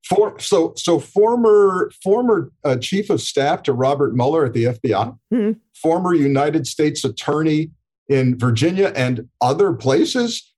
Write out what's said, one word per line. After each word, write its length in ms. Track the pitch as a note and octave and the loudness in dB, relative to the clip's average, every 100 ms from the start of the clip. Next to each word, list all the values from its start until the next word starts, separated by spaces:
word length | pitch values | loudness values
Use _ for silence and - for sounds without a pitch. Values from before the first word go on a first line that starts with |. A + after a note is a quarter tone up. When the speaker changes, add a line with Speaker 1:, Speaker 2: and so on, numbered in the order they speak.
| - | -4
Speaker 1:
for-, 320 | F#3 G#3 - | 0 0 -2
so, 340 | - F#3+ E3 - | -2 0 0 -4
so 220 | - E3 | -2 -2
former, 920 | - - G#3+ A#3+ A3+ G#3 G3+ F#3 C#3+ - | -2 0 2 2 4 4 4 2 -4 -6
former, 500 | F#3 G#3+ B3 G3+ C#3 _ | -2 0 2 0 -2 _
uh, 140 | D3 D#3+ | -2 -2
chief 320 | - F#3+ G#3+ | -2 -4 -2
of 100 | F3 | -2
staff 440 | - - C#3 F3 | -2 -2 0 -2
to 100 | - | -2
Robert 420 | B2 C3 C#3+ C#3 B2 | 0 0 0 0 0
Mueller 300 | B2 D#3+ C#3+ | 0 0 0
at 80 | |
the 140 | A#2 A#2 | 0 -2
F 140 | A#2+ | -2
B 120 | B2+ | -2
I, 180 | G2 A#2 - _ | 0 -2 -6 _
Speaker 2:
Mm-hmm. 260 | A#3+ G#3 A3 _ | -2 -2 -4 _
Speaker 1:
former 400 | - D#3+ E3 F3+ | -6 -2 0 0
United 520 | E3+ C#3 C#3 D3 D#3 C3+ | 0 2 2 0 -2 -4
States 380 | - D3+ D3 | -2 -2 0
attorney 680 | C3+ A2 - D3 D#3+ D3+ D#3 - _ _ _ | -6 -6 -4 -2 0 0 -4 -10 _ _ _
in 320 | C#3 B2+ B2 | 0 2 0
Virginia 540 | B2 A2+ D3+ F#3 G3 - | 0 0 0 0 -2 0
and 320 | B2+ A#2+ A2 _ | -2 -2 -8 _
other 320 | D3 C#3+ G3 | -2 2 0
places. 760 | D3 B2 C3+ - B3+ A#3 - - | 0 0 0 0 -2 -4 -6 -14